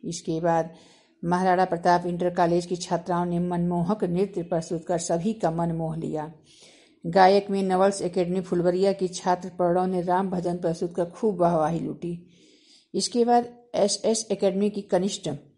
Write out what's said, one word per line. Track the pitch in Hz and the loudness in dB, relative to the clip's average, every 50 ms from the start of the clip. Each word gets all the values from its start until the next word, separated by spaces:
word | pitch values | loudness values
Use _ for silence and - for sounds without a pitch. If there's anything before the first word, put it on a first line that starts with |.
| - | -10
इसके | 170 170 - - - 165 160 | -10 -10 -10 -6 -4 -4 -2
बाद | 170 170 165 165 160 165 - - - - _ _ _ _ _ _ - | 0 2 2 2 0 -2 -8 -20 -20 -20 _ _ _ _ _ _ -4
महाराणा | 170 175 180 185 185 180 180 185 | -2 0 2 2 2 4 4 2
प्रताप | 185 180 170 170 185 175 175 175 | 0 0 0 2 2 2 2 2
इंटर | 180 175 170 180 180 | -2 -4 -2 -2 -2
कॉलेज | 175 185 175 170 170 175 170 | 0 2 2 2 2 0 0
की | 175 185 | -2 -6
छात्राओं | 170 - - 180 170 170 - 180 170 175 | -8 -4 -4 -4 -4 -2 -2 -2 -2 -2
ने | 175 175 175 | -2 -2 -2
मनमोहक | 175 180 175 175 175 175 175 175 170 170 214 214 - | -2 -2 -2 -2 0 0 0 0 0 -2 -2 -2 -2
नृत्य | 180 175 175 196 196 190 185 165 | -2 0 0 -2 -2 -2 -8 -6
प्रस्तुत | 175 185 165 160 - 185 165 160 | -2 -4 -4 -2 -4 -6 -6 -4
कर | - 180 165 | -2 -4 -4
सभी | 170 - 170 170 165 214 226 | -2 -2 -2 0 0 -2 -2
का | 226 - 165 | 0 -2 -2
मन | 165 165 170 170 165 | 0 0 -2 -2 -2
मोह | 165 165 160 160 | -4 -4 -4 -6
लिया। | 160 160 160 156 156 151 151 160 - _ _ _ - - - - _ _ _ _ _ _ | -6 -6 -6 -6 -6 -8 -8 -12 -20 _ _ _ -20 -20 -20 -20 _ _ _ _ _ _
गायक | 175 165 190 190 185 196 202 196 - | 0 4 6 8 8 8 6 2 0
में | 196 196 196 | -4 -2 0
नवल्स | 190 185 185 190 202 202 202 - | 0 2 4 4 4 2 0 -4
एकेडमी | 170 170 190 180 170 180 190 | -4 0 0 0 0 0 -4
फुलवरिया | 180 175 - 175 170 180 180 185 190 196 190 | -2 -2 -2 2 2 2 2 2 2 2 2
की | 196 190 180 | 0 -2 -4
छात्र | 180 - - 190 180 180 180 190 | -4 -4 0 0 0 0 -2 -12
प्रणव | 175 - 180 175 170 180 180 | -4 0 0 2 2 2 2
ने | 185 185 180 175 | 0 0 -2 0
राम | 180 180 180 196 190 | 0 0 0 0 0
भजन | 180 180 170 175 175 | -4 -4 -2 -2 -4
प्रस्तुत | 175 175 170 165 - 196 175 - | -2 -2 -2 -2 -2 -4 -6 -2
कर | - 175 | -2 -4
खूब | 170 - - - 220 202 170 | -4 -4 -2 -2 -2 2 2
वाहवाही | 175 170 175 160 156 151 165 160 | 2 2 4 2 0 0 0 -2
लूटी। | 156 151 151 147 - 170 175 170 - _ _ _ _ _ _ _ _ _ _ _ _ _ - | -4 -6 -8 -8 -8 -8 -8 -10 -12 _ _ _ _ _ _ _ _ _ _ _ _ _ -6
इसके | 190 196 - - 240 233 | -4 -4 -2 0 2 4
बाद | 233 240 240 240 240 - - - _ - | 6 4 4 4 0 -10 -20 -20 _ -2
एसएस | 165 190 208 - - - 208 226 220 - - | 0 0 0 0 0 0 0 0 0 -2 -4
एकेडमी | 202 196 - 196 185 190 202 208 | -4 0 0 0 2 2 0 0
की | 208 202 | -2 -4
कनिष्ठ | 196 - - 185 180 190 - - - 170 151 143 - _ _ | -6 0 0 0 0 0 -4 -4 -6 -8 -8 -8 -12 _ _